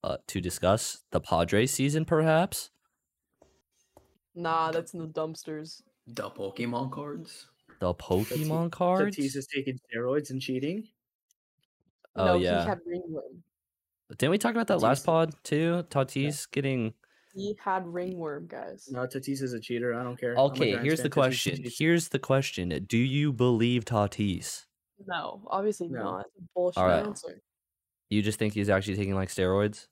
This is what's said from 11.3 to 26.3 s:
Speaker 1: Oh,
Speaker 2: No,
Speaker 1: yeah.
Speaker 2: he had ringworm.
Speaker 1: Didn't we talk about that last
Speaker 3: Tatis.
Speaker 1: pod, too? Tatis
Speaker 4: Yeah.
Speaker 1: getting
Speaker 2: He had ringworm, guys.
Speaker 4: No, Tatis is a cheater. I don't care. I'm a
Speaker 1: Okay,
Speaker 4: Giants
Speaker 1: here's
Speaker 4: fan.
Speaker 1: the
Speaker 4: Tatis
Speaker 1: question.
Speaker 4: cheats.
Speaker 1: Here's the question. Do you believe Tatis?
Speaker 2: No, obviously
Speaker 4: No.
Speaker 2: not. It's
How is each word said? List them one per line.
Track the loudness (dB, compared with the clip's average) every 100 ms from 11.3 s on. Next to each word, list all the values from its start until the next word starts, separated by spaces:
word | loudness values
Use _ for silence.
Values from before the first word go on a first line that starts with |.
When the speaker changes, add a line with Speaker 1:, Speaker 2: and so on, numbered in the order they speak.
| _ _ _ _ _ _ _ _ 0
Speaker 1:
Oh, | 4
Speaker 2:
No, | 4
Speaker 1:
yeah. | 4 2
Speaker 2:
he | 2
had | -2 -6
ringworm. | -8 -6 -10 -10 -18 -20 _ _ _ _ _ _ -2
Speaker 1:
Didn't | 2
we | 2
talk | 2
about | 0 2
that | 4
last | 4 4
Speaker 3:
Tatis. | 4
Speaker 1:
pod, | 4 2 -2
too? | -2 0 2 0 -2
Tatis | 0 0 0 -2 -2
Speaker 4:
Yeah. | -4
Speaker 1:
getting | -2 0 0 -2 -4 _ _ _
Speaker 2:
He | -10 -8 -6
had | -2 -2 -2
ringworm, | -6 -6 -6 -6 -8 -10
guys. | -12 -12 -14 -10
Speaker 4:
No, | -6 -4
Tatis | -6 -6 -4
is | -4
a | -6
cheater. | -6 -4 -2
I | -4
don't | -6 -4
care. | -2
I'm | 4
a | 2
Speaker 1:
Okay, | 4 2
Speaker 4:
Giants | 2
Speaker 1:
here's | 2 0
Speaker 4:
fan. |
Speaker 1:
the | 0
Speaker 4:
Tatis |
Speaker 1:
question. | 2 2 2 -2 -4
Speaker 4:
cheats. | -8 0
Speaker 1:
Here's | 4 4 2
the | -4
question. | 2 2 2 -2 -2 -2 0
Do | 2
you | 2 2 0
believe | 4 4 6 4 2 2
Tatis? | 2 2 2 0 0 -4 -12 -16 _ _ _ -8
Speaker 2:
No, | -6 -6 -12 -4
obviously | -2 0 -2 -4
Speaker 4:
No. | -4
Speaker 2:
not. | -4 -4
It's | -8